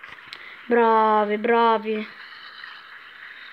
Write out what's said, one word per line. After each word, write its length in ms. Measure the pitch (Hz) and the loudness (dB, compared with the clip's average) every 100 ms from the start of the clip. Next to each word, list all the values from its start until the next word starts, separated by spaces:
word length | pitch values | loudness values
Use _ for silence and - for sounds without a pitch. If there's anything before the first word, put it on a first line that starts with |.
| - - - - - - | -20 -20 -18 -18 -18 -14
Bravi, 720 | - 233 226 220 220 214 208 214 | 0 4 6 6 4 4 2 0
bravi. 720 | 226 233 233 220 214 214 214 - - - - - - - - - - - - - - | 2 4 4 2 0 -6 -6 -14 -20 -20 -20 -18 -18 -18 -20 -20 -20 -20 -20 -18 -16